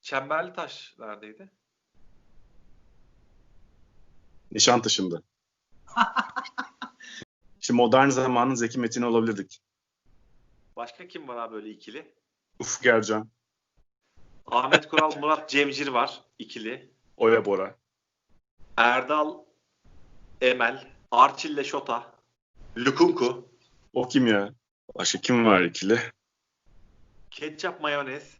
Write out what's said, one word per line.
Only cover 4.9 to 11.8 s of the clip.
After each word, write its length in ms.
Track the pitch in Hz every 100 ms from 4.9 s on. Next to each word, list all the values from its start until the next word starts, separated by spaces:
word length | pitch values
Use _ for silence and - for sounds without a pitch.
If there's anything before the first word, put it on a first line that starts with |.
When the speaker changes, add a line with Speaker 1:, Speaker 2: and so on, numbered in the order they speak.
| - 95 85 _ _ _ _ _ - - -
Speaker 1:
<laughs> 60 | 233 262 - - - - - _ - _ - - - _ _ _
Speaker 2:
Şimdi 180 | - 120
modern 320 | 120 131 139
zamanın 460 | 127 131 120 127 127
Zeki 240 | 117 123
Metin'i 260 | 117 120 120
olabilirdik. 560 | 117 113 101 92 - _ _ _ _ _ _ _ _ _ _ _ -
Speaker 1:
Başka 320 | 120 - 180
kim 200 | 170 143
var 100 | 120
abi 160 | 113
böyle 160 | 110 107
ikili? 440 | 104